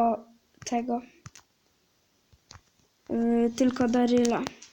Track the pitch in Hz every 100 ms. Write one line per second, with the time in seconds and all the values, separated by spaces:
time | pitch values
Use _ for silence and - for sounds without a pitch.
0 | 233 220 - _ _ _ - 240 247 240
1 | 247 - - - _ _ _ _ _ _
2 | _ _ _ _ _ - _ _ _ _
3 | - 233 233 233 233 233 254 254 247 247
4 | 240 247 240 214 262 - -